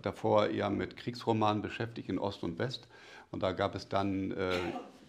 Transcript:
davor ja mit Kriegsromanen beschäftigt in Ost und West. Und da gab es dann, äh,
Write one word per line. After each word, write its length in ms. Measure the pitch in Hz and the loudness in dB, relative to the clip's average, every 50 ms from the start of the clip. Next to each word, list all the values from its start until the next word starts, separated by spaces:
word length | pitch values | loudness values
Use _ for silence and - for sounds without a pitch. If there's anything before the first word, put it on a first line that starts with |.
davor 480 | - 101 92 - - 110 110 104 107 101 | -4 -4 -4 0 2 6 6 6 6 4
ja 220 | 107 104 98 104 | 2 2 0 0
mit 260 | 104 - 113 110 - | 0 0 -2 -4 -6
Kriegsromanen 640 | - - 127 120 - - 117 113 110 107 104 104 104 | -8 -8 -6 -6 -4 0 2 4 4 6 4 4 2
beschäftigt 480 | 101 92 - - 120 113 - - - - | 0 -2 -4 -4 -4 -4 -4 -8 -4 -2
in 100 | 95 92 | -2 0
Ost 240 | - 101 98 - | 0 -2 -2 -2
und 160 | - 90 85 - | -4 -4 -2 -2
West. 300 | 113 131 135 - - - - - - - - - - - | -2 -2 -4 -8 -12 -14 -20 -20 -20 -18 -18 -20 -16 -10
Und 120 | - 101 | -4 0
da 100 | 104 95 | 0 0
gab 220 | 92 - 101 98 98 | 2 2 0 0 0
es 140 | 98 - - | -4 -6 -2
dann, 420 | - 98 98 101 95 95 95 92 | 0 0 2 2 0 0 -2 -2
äh, 240 | 92 87 95 92 90 90 90 87 85 - - - - - - | -2 -2 0 0 0 0 0 -2 -4 -6 -8 -12 -18 -18 -8